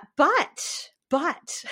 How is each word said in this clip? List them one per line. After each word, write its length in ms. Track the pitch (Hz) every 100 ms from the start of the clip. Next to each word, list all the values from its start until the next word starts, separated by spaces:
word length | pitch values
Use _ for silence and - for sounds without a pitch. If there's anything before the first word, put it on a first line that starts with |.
| - -
but, 760 | 302 466 - - - - - _ -
but 540 | 269 320 - - - -